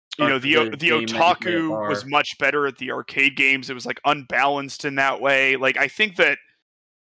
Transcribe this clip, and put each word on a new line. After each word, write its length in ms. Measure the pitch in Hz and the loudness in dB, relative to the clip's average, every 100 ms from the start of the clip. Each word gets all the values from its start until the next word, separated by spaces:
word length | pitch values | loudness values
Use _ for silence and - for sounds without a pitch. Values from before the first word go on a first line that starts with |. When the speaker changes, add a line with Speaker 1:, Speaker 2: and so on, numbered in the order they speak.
| _ - | _ -2
Speaker 1:
you 80 | 147 | 0
Speaker 2:
Or 40 | |
Speaker 1:
know, 100 | 135 | 0
the, 160 | 135 156 | 2 2
Speaker 2:
the 140 | 151 | 2
Speaker 1:
the 60 | 147 | -2
Speaker 2:
game 340 | 165 156 113 | 0 0 -2
that 140 | 113 170 | 2 2
you 60 | 175 | 2
play 200 | 180 175 | -2 -2
at 80 | |
Speaker 1:
otaku 240 | 160 110 104 | -2 -4 -4
was 160 | 107 | -4
Speaker 2:
bar. 60 | 131 | 0
Speaker 1:
much 280 | 147 143 - | 0 0 -2
better 300 | 139 147 139 | 0 0 -2
at 100 | - | -4
the 140 | 127 | -8
arcade 460 | 127 - - 139 135 | -8 -6 0 0 2
games. 320 | 135 135 127 | 2 2 -2
It 40 | |
was, 120 | 123 120 | -10 -8
like, 160 | 123 | -2
unbalanced 800 | 143 147 131 120 139 143 139 - | 0 -2 -2 0 0 0 -6 -8
in 120 | 147 135 | -6 0
that 260 | 139 131 | 0 2
way. 340 | 135 135 135 131 | 2 4 2 2
Like, 220 | 131 131 | 2 2
I 100 | 139 | -2
think 300 | - 214 175 | 0 -2 2
that 200 | 160 139 _ _ _ _ _ _ | 2 0 _ _ _ _ _ _